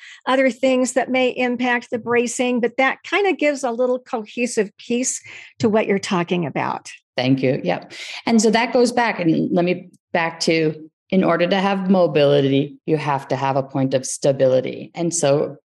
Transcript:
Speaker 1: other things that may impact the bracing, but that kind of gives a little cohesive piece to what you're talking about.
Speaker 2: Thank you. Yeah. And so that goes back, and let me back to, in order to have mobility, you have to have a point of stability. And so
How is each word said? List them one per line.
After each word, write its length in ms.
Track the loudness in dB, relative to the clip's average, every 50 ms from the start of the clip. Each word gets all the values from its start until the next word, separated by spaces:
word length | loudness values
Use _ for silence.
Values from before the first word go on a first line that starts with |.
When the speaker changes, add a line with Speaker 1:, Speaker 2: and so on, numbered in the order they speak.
| -16 -20 -20 -12 _
Speaker 1:
other 240 | -2 0 2 2 2
things 420 | 0 0 0 2 2 2 0 0 0
that 160 | -2 -2 0
may 220 | 0 0 0 0
impact 580 | 0 -2 -2 -2 -2 -2 -2 -2 -2 -2 -4 -6
the 80 | -8 -8
bracing, 640 | -4 0 0 0 0 0 -2 -2 -2 0 0 0
but 160 | 0 -2 0
that 260 | 2 0 0 0 -4 _
kind 220 | -4 -2 0 2
of 120 | 2 0 2
gives 260 | 0 0 0 0 -4
a 60 | -6
little 300 | -2 0 0 0 0 -2
cohesive 760 | -4 -6 -8 -8 -8 -8 -6 -4 -4 -2 0 -2 -2 -2 _
piece 460 | _ -6 -4 -2 -2 -2 -2 -6 -8 -12 -16 -20 -20 -20 -20 _ _
to 80 | -2 2
what 160 | 2 2 2
you're 140 | 2 0 -2
talking 440 | 0 -2 -2 -2 0 0 -2 -2 -2
about. 460 | -4 -4 -4 -4 -4 -6 -6 -10 -14 -20 -20 _ _ _
Speaker 2:
Thank 260 | -2 2 2 2 2 2
you. 180 | 0 0 0 -2
Yeah. 220 | -4 -4 -4 -6 -14 -16 -16 -16 -14 -14 -8 -2
And 160 | 2 2 4 4
so 80 | 4
that 220 | 2 2 0 2 2
goes 200 | 2 2 4 2
back, 280 | 0 0 0 -2 0
and 300 | 0 0 2 2 0 0 0
let 120 | 0 2
me 240 | 2 0 -4 -6 -18 _ _ _ _ -2
back 280 | -2 -2 -2 -4 -4
to, 500 | -2 0 0 2 2 0 -2 -4 -14 -20 _ _ _ _
in 160 | 0 2 2
order 220 | 2 2 2 2
to 140 | 0 0 0
have 280 | 0 0 -2 -2 0 2
mobility, 880 | 4 4 4 2 4 4 4 4 4 4 4 2 2 2 0 -2 -6 -14 _
you 120 | -2 -2
have 320 | -2 0 -2 -2 -4 -2 -4
to 80 | -4
have 200 | -2 -2 -2 0
a 60 | -2 -4
point 320 | -2 -2 -2 -2 0 0
of 100 | -2 -2
stability. 840 | -4 -10 -2 0 0 2 4 2 4 4 2 0 -2 -8 -10 -14 -14 _
And 200 | -4 -4 -4 -2
so 420 | 0 0 2 2 2 0 -4 -6 -14 _ _